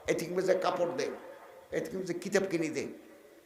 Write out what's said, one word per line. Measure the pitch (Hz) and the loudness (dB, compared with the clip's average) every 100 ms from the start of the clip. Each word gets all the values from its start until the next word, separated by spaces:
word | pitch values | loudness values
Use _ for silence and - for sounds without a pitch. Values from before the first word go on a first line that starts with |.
| - | 0
এতিমকে | 160 165 180 | 0 2 0
যে | 175 160 | 4 4
কাপড় | 175 180 170 147 | 4 2 0 0
দে, | 131 - - - - - - | -2 -4 -12 -18 -18 -20 -4
এতিমকে | 156 - 185 175 | -4 -2 -4 -4
যে | |
কিতাব | 175 196 196 190 | -4 0 2 2
কিনে | 170 156 | 0 0
দে, | 139 - - - - - - | -2 -6 -10 -18 -20 -20 -20